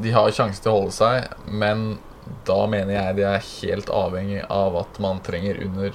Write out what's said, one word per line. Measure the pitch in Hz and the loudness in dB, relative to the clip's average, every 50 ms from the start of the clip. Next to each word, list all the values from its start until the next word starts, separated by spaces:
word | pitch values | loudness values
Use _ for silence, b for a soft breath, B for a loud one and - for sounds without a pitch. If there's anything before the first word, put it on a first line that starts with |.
de | 107 113 120 | 0 2 4
har | 113 107 107 | 6 6 6
sjanse | 104 - 123 104 98 - - | 4 2 0 0 0 -2 0
til | 113 | 2
å | 110 101 | 4 4
holde | 98 95 - | 2 2 2
seg, | - 107 113 127 127 123 - - - - - | 4 4 4 4 2 -2 -4 -10 -12 -10 -6
men | 101 107 107 104 107 110 110 110 104 - - - - - - - - - - - | -2 0 2 2 2 0 -2 -4 -6 -8 -10 -16 -20 -18 -16 -14 -14 -6 -2 2
da | 95 98 101 107 | 2 4 4 2
mener | 107 101 95 98 101 | 2 0 0 0 0
jeg | 101 98 95 95 101 | 0 0 0 2 2
de | 101 98 | 2 2
er | 101 - - | 2 0 -2
helt | - - - - 90 90 101 101 - | -6 -10 -8 -4 -4 -2 -2 -2 0
avhengig | - 104 95 90 90 90 98 101 101 95 - - | 0 0 2 0 -2 -2 -4 -4 -4 -4 -4 -2
av | 98 98 98 95 87 87 98 | 0 2 2 2 2 0 -4
at | - - - 101 | -4 -6 -4 -2
man | 95 95 92 | -2 -2 -2
trenger | - - 90 85 92 101 98 - - | -4 -6 -4 -4 -2 -2 -4 -4 -4
under | 98 92 95 98 101 | -6 -4 -4 -4 -4